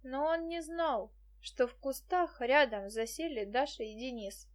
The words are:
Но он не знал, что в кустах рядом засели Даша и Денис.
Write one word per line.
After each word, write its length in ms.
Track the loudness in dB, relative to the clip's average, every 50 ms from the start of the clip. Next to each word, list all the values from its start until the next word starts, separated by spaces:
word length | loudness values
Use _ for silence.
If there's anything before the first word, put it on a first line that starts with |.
| -8
Но 220 | -4 -2 0 2
он 220 | 2 2 2 0
не 140 | -2 -4 -4
знал, 520 | -4 -4 -2 0 2 2 2 0 -2 -6 -12 -20 -20 -20 -20 -18
что 260 | -18 -16 2 2 2
в 80 | 2 2
кустах 680 | -6 -6 -6 -6 -6 -4 0 2 2 2 2 0 -4
рядом 480 | 0 4 6 6 6 6 2 -6 -6 -6
засели 560 | -4 -4 -4 -4 -4 -4 -4 -4 -2 -4 -4
Даша 380 | 0 2 0 0 0 -2 -8 -8
и 120 | -8 -8
Денис. 520 | -8 -8 -8 -6 -6 -8 -10 -10 -12 -20 -20